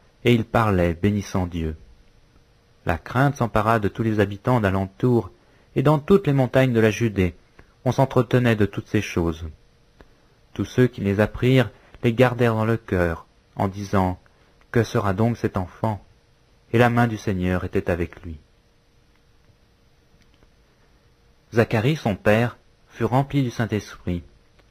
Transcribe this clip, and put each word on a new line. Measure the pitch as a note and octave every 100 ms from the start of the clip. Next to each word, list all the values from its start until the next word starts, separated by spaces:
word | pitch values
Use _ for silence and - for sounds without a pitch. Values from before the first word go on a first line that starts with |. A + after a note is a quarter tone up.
| _ _
et | A#2+
il | A#2+ -
parlait, | A#2+ A2 F#2 F2
bénissant | E2+ G#2 G#2 - G2 F2
Dieu. | E2+ D#2+ D2+ - - _ _ _ _ _ _ _ _ -
La | E2+
crainte | - A#2+ C#3 -
s'empara | A#2 A2 G#2 A2+
de | G2+
tous | -
les | A2+ G#2+
habitants | G2+ G2+ - B2+
d'alentour, | G2 F#2+ F#2+ - B2+ A#2 G#2 - _ _ _ C#3
et |
dans | C#3 D3+
toutes | D3 G3 D3
les |
montagnes | C#3 B2 C3+ C3
de | A2+
la | A2
Judée, | G2+ A#2 G2 F2+ - _ - - _
on | B2
s'entretenait | A#2+ C3 C3 A#2 B2+ A#2+ G#2+
de | G2+
toutes | - -
ces | G#2+
choses. | - F2+ E2+ E2 E2+ - _ _ _ - - _ _ _ _
Tous | - G2+
ceux | - B2+
qui | -
les | G2+ G2
apprirent | G#2 - B2 C3 G#2+ - _ -
les | A#2+
gardèrent | A2+ B2+ A#2 A#2+ A2
dans | A2
le | A2+
cœur, | - F#2 F2 D#2+ - _ _ -
en | G2+
disant, « | F#2+ G2 G2 F#2 F2+ _ _ _ _ _
Que | A#2+
sera | G#2+ A#2 G2+
donc | F#2+ A#2 A2+
cet | A2 G2
enfant ? » | F2+ - A2 G#2 - _ _ _ _ _ _
Et | A2+
la | A#2+
main | A#2+ A#2
du | G#2+
Seigneur | - F#2 F2+ F#2
était | F#2 G2+ F#2+
avec | F2 E2 -
lui. | F2 D2+ _ _ _ _ _ _ _ _ _ _ _ _ _ _ _ _ _ _ _ _ _ _ _ _ _ _ _ _ _ _ _
Zacharie, | A2 A2 A2+ B2 D#3+
son | A2+ F#2
père, | G#2 A2 A#2+ - _ _ _
fut | - A2
rempli | B2+ C#3 C#3
du | B2
Saint-Esprit, | - A2 G#2 - - - F2 - _ _ _ _